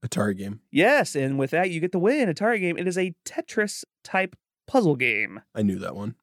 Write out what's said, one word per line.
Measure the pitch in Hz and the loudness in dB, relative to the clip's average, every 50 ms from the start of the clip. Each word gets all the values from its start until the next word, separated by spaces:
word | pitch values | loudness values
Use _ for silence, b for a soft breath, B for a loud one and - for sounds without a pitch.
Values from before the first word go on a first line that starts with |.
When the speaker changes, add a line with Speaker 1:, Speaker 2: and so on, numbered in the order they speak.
| - | -8
Speaker 1:
Atari | 117 - - 104 104 101 95 | -4 -2 0 0 0 -2 -4
game. | 98 98 104 110 _ _ | -6 -10 -10 -12 _ _
Speaker 2:
Yes, | - 139 170 220 285 190 - - - | 0 4 4 6 6 4 2 0 0
and | 151 135 131 139 135 | -2 -2 0 0 -2
with | 135 127 | -2 0
that, | - 160 180 190 | 0 0 0 0
you | 175 165 | -2 -2
get | 156 180 | -4 -2
the | - 170 | -2 2
win. | 170 208 269 302 262 202 | 2 2 2 2 2 0
Atari | 156 - 208 220 240 214 | 0 0 0 0 0 0
game. | 185 175 170 - | 0 -2 -2 -2
It | 180 185 | -2 -4
is | 180 180 | -2 -2
a | 185 190 170 _ _ | -2 -2 -4 _ _
Tetris-type | - - - 330 - - - 208 208 - - - _ _ _ _ - - 190 190 185 - _ _ _ _ _ _ | -10 -8 -8 -8 -4 -2 -2 -2 -2 -2 -10 -14 _ _ _ _ -4 -2 -2 -2 -2 -6 _ _ _ _ _ _
puzzle | - - 269 226 165 147 | 0 2 4 4 4 4
game. | 127 127 123 113 101 107 101 95 104 - _ _ | 4 2 0 2 0 -2 -4 -6 -14 -18 _ _
Speaker 1:
I | 117 | 0
knew | 107 101 95 95 | 2 2 2 0
that | 95 90 - | -4 -6 -8
one. | 98 101 107 120 _ | -8 -8 -10 -10 _